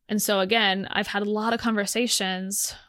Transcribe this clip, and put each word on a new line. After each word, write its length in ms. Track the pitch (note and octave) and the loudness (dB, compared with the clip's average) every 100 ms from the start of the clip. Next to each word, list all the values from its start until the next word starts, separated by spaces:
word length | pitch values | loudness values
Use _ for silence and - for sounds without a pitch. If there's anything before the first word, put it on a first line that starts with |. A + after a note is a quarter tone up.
| - | -4
And 120 | G#3+ | -2
so 200 | G3+ G3+ | 2 2
again, 480 | F#3 A3+ G#3 F#3+ G3 | 4 4 4 0 -2
I've 180 | - G#3 | -4 -2
had 140 | G3+ | -2
a 80 | G#3 | 0
lot 220 | G#3 A3+ | 0 0
of 80 | A#3 | 0
conversations 1120 | A#3+ G#3+ G3+ A3 A#3+ - F#3+ F#3 F#3 G3 - - | 0 0 0 0 0 0 0 -4 -4 -4 -4 -6